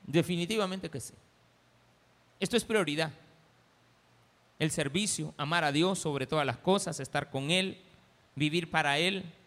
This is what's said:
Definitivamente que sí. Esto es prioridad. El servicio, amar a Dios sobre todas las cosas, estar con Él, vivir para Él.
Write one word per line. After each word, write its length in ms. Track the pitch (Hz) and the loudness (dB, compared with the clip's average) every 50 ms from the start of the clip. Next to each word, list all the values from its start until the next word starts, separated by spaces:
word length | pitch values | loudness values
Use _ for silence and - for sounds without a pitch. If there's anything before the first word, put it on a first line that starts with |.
| _ | _
Definitivamente 840 | - 135 170 165 160 180 170 175 165 220 220 208 185 185 190 185 160 | 0 2 2 2 2 0 -2 -2 -2 0 0 0 -2 -2 -6 -8 -8
que 80 | - 139 | -10 -10
sí. 160 | - - - - - _ _ _ _ _ _ _ _ _ _ _ _ _ _ _ _ _ _ _ _ _ _ _ | -12 -12 -16 -20 -20 _ _ _ _ _ _ _ _ _ _ _ _ _ _ _ _ _ _ _ _ _ _ _
Esto 160 | 190 185 - | -4 2 2
es 80 | 233 - | 0 2
prioridad. 480 | - 226 214 185 151 147 151 160 156 - - - - - _ _ _ _ _ _ _ _ _ _ _ _ _ _ _ _ _ _ _ _ _ _ _ _ _ | 4 2 2 2 2 0 -2 -2 -4 -4 -12 -20 -20 -20 _ _ _ _ _ _ _ _ _ _ _ _ _ _ _ _ _ _ _ _ _ _ _ _ _
El 120 | - 120 | -2 -2
servicio, 640 | - - 151 139 135 180 214 190 - - 156 - - | 0 0 -2 0 0 0 0 0 -2 -4 -4 -8 -6
amar 260 | - 147 143 165 175 160 | -6 -4 0 2 2 2
a 100 | 147 139 | 4 4
Dios 260 | 147 165 185 196 180 | 4 4 4 2 0
sobre 280 | - 165 143 139 - | -2 -2 -2 -2 -2
todas 200 | - - 156 143 | 0 0 0 2
las 100 | 131 117 | 0 -2
cosas, 420 | - - 175 190 202 190 180 156 - | -2 2 2 2 2 2 -2 -6 -6
estar 320 | 135 - - 147 135 - | -8 -4 -4 -4 -4 -2
con 200 | - 135 135 143 | -6 -6 -2 2
Él, 280 | 170 185 185 190 - - - - - - _ _ _ _ _ _ _ | 2 2 2 0 -4 -10 -16 -20 -20 -20 _ _ _ _ _ _ _
vivir 360 | - 143 151 151 175 165 160 | -2 -2 0 2 0 -2 0
para 280 | - 160 156 143 143 147 | 0 0 2 2 2 2
Él. 260 | 170 185 196 95 - 170 - - - | 2 0 0 -2 -6 -10 -16 -20 -20